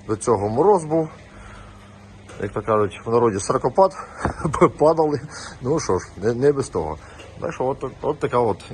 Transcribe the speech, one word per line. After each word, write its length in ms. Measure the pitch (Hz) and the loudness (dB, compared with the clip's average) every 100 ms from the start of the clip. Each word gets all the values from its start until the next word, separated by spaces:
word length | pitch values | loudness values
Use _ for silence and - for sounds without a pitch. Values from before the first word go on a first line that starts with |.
| - | -6
до 80 | 107 | -2
цього 340 | - 104 104 | 2 2 2
мороз 360 | 117 185 196 151 | 4 4 4 2
був. 240 | 165 156 - - - - - - - - - - - - - | -2 -2 -6 -20 -20 -20 -18 -20 -20 -20 -20 -20 -20 -18 -10
Як 100 | 101 | -8
то 100 | 113 | -4
кажуть, 400 | 104 107 101 - 98 | 0 2 2 -4 0
в 60 | |
народі 280 | 120 117 98 | 2 4 2
саркопад, 520 | - 131 131 117 190 - - - - | -2 -2 0 4 4 2 -14 -6 -6
<laughs> 460 | - 165 - 151 - | -4 -4 2 2 4
падали. 420 | 151 165 156 135 - - - - | 4 4 2 -2 -6 -14 -16 -8
Ну 180 | 123 156 | -4 -2
що 200 | - 90 | 0 -2
ж, 60 | - - | -4 -6
не, 100 | 104 | -4
не 180 | 120 143 | 2 2
без 180 | 139 127 | 2 -2
того. 280 | 90 78 76 - - - - | -4 -4 -8 -12 -20 -20 -10
Так 120 | - | -8
що 100 | - | -4
от, 220 | 131 139 131 - | -4 -4 -8 -6
от 180 | 135 - | -4 -2
така 200 | 135 123 | 0 2
от 180 | 117 95 - | 2 0 -6